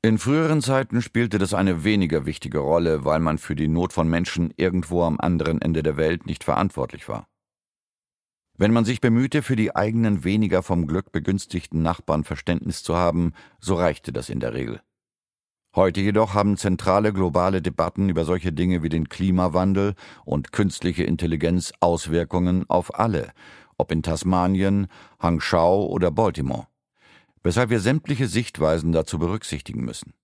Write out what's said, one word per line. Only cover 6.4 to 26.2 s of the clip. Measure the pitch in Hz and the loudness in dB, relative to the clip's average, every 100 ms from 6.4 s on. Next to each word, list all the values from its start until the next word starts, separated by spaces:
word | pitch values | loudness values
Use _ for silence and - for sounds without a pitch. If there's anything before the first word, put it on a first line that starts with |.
verantwortlich | - 71 95 - 64 69 - | -4 -2 -2 -4 -8 -8 -10
war. | 55 - _ _ _ _ _ _ _ _ _ _ _ _ _ | -10 -10 _ _ _ _ _ _ _ _ _ _ _ _ _
Wenn | 101 | 4
man | 117 | 4
sich | 110 123 | 2 2
bemühte, | 127 113 135 151 | 2 4 2 0
für | 127 117 | 0 0
die | 110 | 0
eigenen | - 104 117 113 98 | 0 0 2 2 2
weniger | 85 104 104 92 | 2 2 2 0
vom | - 87 78 | 0 -2 0
Glück | 85 - | -2 -2
begünstigten | 82 76 98 - 87 - 80 | -4 -2 -2 -4 -8 -4 0
Nachbarn | 80 87 - 78 | 0 -2 -2 -2
Verständnis | 73 73 - 87 - 80 | -2 -6 -2 -2 -2 -8
zu | - 85 | -2 2
haben, | 87 82 85 - - _ | 2 2 0 -4 -20 _
so | - | -4
reichte | 90 87 76 - | 2 2 0 -8
das | 62 - | -8 -6
in | - | -6
der | 60 | -4
Regel. | 58 60 57 _ _ _ _ _ _ _ _ _ - | -4 -6 -8 _ _ _ _ _ _ _ _ _ 2
Heute | 95 87 | 2 4
jedoch | 98 104 107 | 2 2 2
haben | 101 101 98 | 2 2 2
zentrale | 101 92 - 95 107 | 0 0 2 2 2
globale | 95 92 85 90 95 | 2 0 2 2 0
Debatten | 87 - 85 - 98 | -4 -2 -2 0 0
über | 85 | 0
solche | 80 90 90 | 0 -2 -2
Dinge | 78 90 90 | -2 0 0
wie | 80 | 0
den | 82 80 | -2 -4
Klimawandel | - 95 90 90 82 92 95 101 101 - - | -2 0 2 2 2 2 2 0 -4 -14 -20
und | - 73 65 | -4 -4 -4
künstliche | - 98 - 87 80 | -2 -2 0 -6 -2
Intelligenz | 87 87 85 80 82 90 - - | -2 -2 -2 0 0 0 -2 0
Auswirkungen | 87 85 - 82 82 90 90 92 - | 0 0 0 -2 0 0 0 0 0
auf | 87 - - | -2 -2 -2
alle, | 113 87 - - - - _ _ | -2 0 -6 -14 -20 -20 _ _
ob | - | -2
in | 80 | -2
Tasmanien, | 80 80 90 90 90 95 98 101 98 - - _ | -2 -2 0 2 2 2 2 0 -2 -8 -20 _
Hangzhou | 87 85 - 90 85 95 98 | 0 0 2 4 4 4 0
oder | 95 87 | 0 0
Baltimore, | 76 | 2